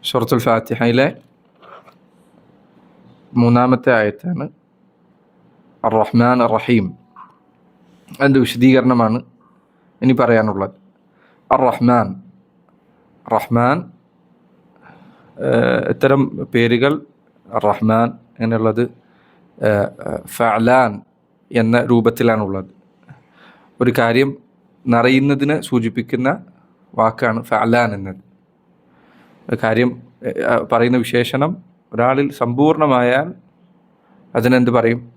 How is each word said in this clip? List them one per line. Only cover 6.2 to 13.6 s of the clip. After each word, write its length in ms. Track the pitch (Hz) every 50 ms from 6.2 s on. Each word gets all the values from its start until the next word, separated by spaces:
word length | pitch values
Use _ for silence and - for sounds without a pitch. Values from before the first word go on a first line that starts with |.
| 117 120 123 123 120
അർ-റഹീം. 400 | 117 107 110 - - 123 113 98 90 - _ _ _ _ - - _ _ _ _ _ _ _ _ _ _ _ _ _ _ _ _ _ - -
അതിൻ്റെ 200 | 135 139 135 135 123
വിശദീകരണമാണ് 760 | - - 117 123 131 131 131 120 127 127 120 117 110 110 123 - _ _ _ _ _ _ _ _ _ _ _ _ _ _ _ -
ഇനി 100 | 127 131 120 127
പറയാനുള്ളത്. 520 | 120 117 113 107 107 101 98 98 95 - _ _ _ _ _ _ _ _ _ _ _ _ _ _ _ -
അർ-റഹ്മാൻ, 520 | 131 131 123 113 - 120 120 123 120 110 95 95 95 - - _ _ _ _ _ _ _ _ _ _ _ _ _ _ _ _ _ _ _ - 113
റഹ്മാൻ, 400 | 107 - - 120 117